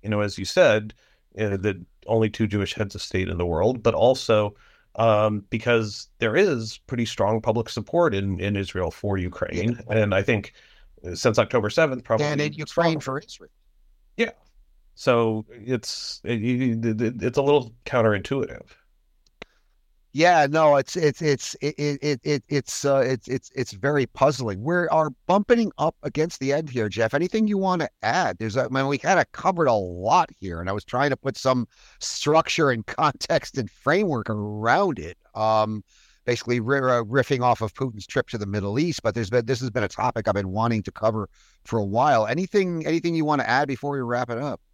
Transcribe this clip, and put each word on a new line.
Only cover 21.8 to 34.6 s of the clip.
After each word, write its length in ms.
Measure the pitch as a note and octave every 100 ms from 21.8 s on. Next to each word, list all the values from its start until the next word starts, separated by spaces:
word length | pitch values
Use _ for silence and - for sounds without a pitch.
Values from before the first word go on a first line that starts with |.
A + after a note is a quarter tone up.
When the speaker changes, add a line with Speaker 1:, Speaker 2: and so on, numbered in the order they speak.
| D3 C#3+
Speaker 2:
it, 200 | D3 C3+
it, 220 | - D3 -
it's, 360 | D3 - -
uh, 140 | C#3+ C3+
it's, 280 | B2+ C3 -
it's, 240 | C3 - -
it's 160 | B2
very 340 | G2+ C#3 D3 C3
puzzling. 560 | - C3+ C#3 A#2+ F#2+
We 240 | A#2+ F3 E3+
are 240 | D#3 D3+ C3 -
bumping 460 | F#3 G3+ A#3 A3 -
up 180 | D3+ -
against 340 | C#3+ D3+ D#3+ -
the 140 | C3+
end 180 | C#3+ D#3+
here, 180 | B2 G#2+
Jeff. 260 | G2 A2+
Anything 340 | C#3+ F3+ A3 G#3+
you 100 | G3+
want 240 | F#3+ F3+
to 80 | D3+ _
add? 340 | G#2 D3+ D#3 F2+
There's 180 | A2 G#2+
a, 100 | B2+
I 20 |
mean, 180 | C3 C3+
we 100 | C#3+
kinda 280 | D#3 F#3 D3
covered 340 | - F3 F#3 D3+
a 80 |
lot 560 | A2+ F#2 F2 G2 C3 - -
here, 220 | G2 E2+
and 100 | F2+
I 20 |
was 120 | G2+
trying 260 | - B2 C#3+
to 60 | C3+
put 200 | C3+ -
some 300 | C3 B2+ A#2 _ - _
structure 720 | - - - D#3+ D#3+ - D3
and 160 | A#2+ G#2+
<laughs> 0 |
context 720 | - D#3 - - D#3+ - -
and 100 | A2
framework 600 | _ - E3+ G#3 C3+ G#2+
around 720 | G#2+ G#2 G#2+